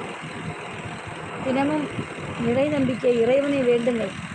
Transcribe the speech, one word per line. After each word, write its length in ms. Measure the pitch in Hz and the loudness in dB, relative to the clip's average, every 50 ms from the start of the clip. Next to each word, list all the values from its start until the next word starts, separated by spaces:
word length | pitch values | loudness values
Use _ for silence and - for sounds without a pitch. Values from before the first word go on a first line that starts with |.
| - - - - - - - - - - - - - - - - - - - - - - - - - - - - - | -8 -8 -10 -10 -10 -10 -10 -8 -8 -8 -8 -8 -10 -10 -10 -10 -10 -10 -10 -10 -10 -10 -10 -10 -10 -10 -8 -4 -2
தினமும் 400 | 262 247 269 277 285 311 302 285 262 - - - - - - - - - - 233 233 | 0 2 2 2 2 2 0 -2 -2 -4 -6 -6 -6 -8 -8 -8 -8 -4 -2 0 2
இறை 180 | 240 262 285 302 302 | 4 4 4 2 2
நம்பிக்கை, 360 | 285 262 247 254 - - 254 247 233 | 2 2 2 0 2 2 2 4 4
இறைவனை 380 | 226 247 254 277 277 285 285 277 254 240 | 4 4 4 4 4 2 2 2 4 4
வேண்டுங்கள். 440 | 240 233 233 254 240 220 214 185 - - - - - | 4 4 4 2 0 0 -2 -2 -4 -8 -10 -10 -8